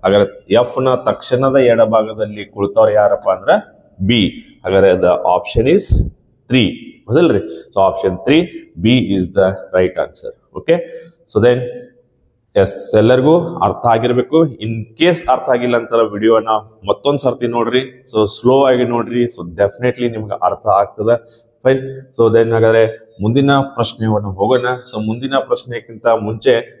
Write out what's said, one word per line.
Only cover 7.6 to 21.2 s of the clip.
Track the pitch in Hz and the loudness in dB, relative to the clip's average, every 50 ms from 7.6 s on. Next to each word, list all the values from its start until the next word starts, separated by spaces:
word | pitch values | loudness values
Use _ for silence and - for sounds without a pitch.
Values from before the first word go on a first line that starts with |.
| - _ | -20 _
So | _ 101 98 95 | _ 0 0 0
option | 90 - - 95 90 90 - | 0 0 -4 -4 -4 -4 -2
three, | 123 147 165 175 170 - - - _ _ 82 87 | 0 2 2 0 -2 -10 -20 -20 _ _ -2 0
B | 113 123 127 101 - 98 | 2 2 2 0 -2 -2
is | 95 90 90 92 98 | -2 -4 -2 0 0
the | 95 92 95 - - - - | 0 0 0 -4 -12 -4 0
right | 92 92 90 - 82 71 | 0 0 0 -2 -4 -6
answer. | - _ - - 58 - _ _ _ _ - | -6 _ -16 -18 -18 -18 _ _ _ _ -10
ಓಕೆ, | - 160 170 175 170 - - - - - _ _ _ - | 0 0 0 0 -2 -10 -16 -18 -20 -20 _ _ _ -4
so | - 107 107 | -2 2 2
then | 123 123 127 123 - - - - - _ _ _ _ _ _ _ _ _ _ _ _ _ 104 | 2 2 0 -4 -10 -12 -14 -18 -20 _ _ _ _ _ _ _ _ _ _ _ _ _ 0
ಎಸ್, | 95 - - - - - 107 107 | 0 0 -2 -12 -8 0 0 2
ಎಲ್ಲರಿಗೂ | 110 117 127 127 131 151 165 170 165 - - - 92 | 4 4 2 4 4 2 2 2 0 -4 -4 -2 -2
ಅರ್ಥ | 101 98 - - 120 113 | -2 -2 -2 0 0 0
ಆಗಿರ್ಬೇಕು. | 123 123 123 120 123 123 - 147 160 165 143 117 - 104 | 0 0 0 0 -2 -2 0 2 2 2 0 -2 -10 -8
In | 110 113 113 107 - - - | -8 -8 -8 -10 -14 -4 0
case | - 180 170 - - - 131 | 0 0 0 0 0 -2 -2
ಅರ್ಥ | - - - 127 | -2 0 -2 0
ಆಗಿಲ್ಲ | 123 123 123 120 117 | 0 0 0 0 -2
ಅಂತಾರ | 117 - 117 117 113 104 104 | -2 0 0 0 0 0 -2
ವಿಡಿಯೋನ | 104 110 113 113 110 110 113 110 107 104 - _ _ - 98 | 0 2 2 2 2 2 0 -4 -4 -4 -10 _ _ -4 -4
ಮತ್ತೊಂದ್ | 101 - - 143 143 135 - | -4 -2 -2 -2 -2 0 -2
ಸರ್ತಿ | 127 120 - 123 117 117 | -4 -2 -2 -6 -4 -2
ನೋಡ್ರಿ, | 120 117 117 120 127 135 - - - _ - | -2 -2 0 0 -2 -2 -4 -16 -20 _ -4
so | - 110 107 101 - - | -2 0 0 0 -2 -2
ಸ್ಲೋ | - 120 131 135 139 131 | 0 2 4 4 4 4
ಆಗಿ | 131 123 123 120 120 | 4 2 2 0 0
ನೋಡ್ರಿ, | 117 113 117 120 123 120 120 - | -2 -4 -2 -2 -2 -2 -2 -4
so | - 87 87 82 95 | -12 -16 -14 -2 -2
definitely | 101 101 - - 123 127 120 - 123 120 113 | -2 -2 0 -2 -4 -4 -2 -2 -4 -4 -4
ನಿಮ್ಗೆ | 110 107 104 98 - 90 90 | -6 -8 -8 -6 -2 -2 -2
ಅರ್ಥ | 98 - - 107 95 98 | -2 -2 -2 0 2 2
ಆಗ್ತದೆ. | 101 - - - 104 113 120 117 | 0 -2 -4 -4 0 0 0 -2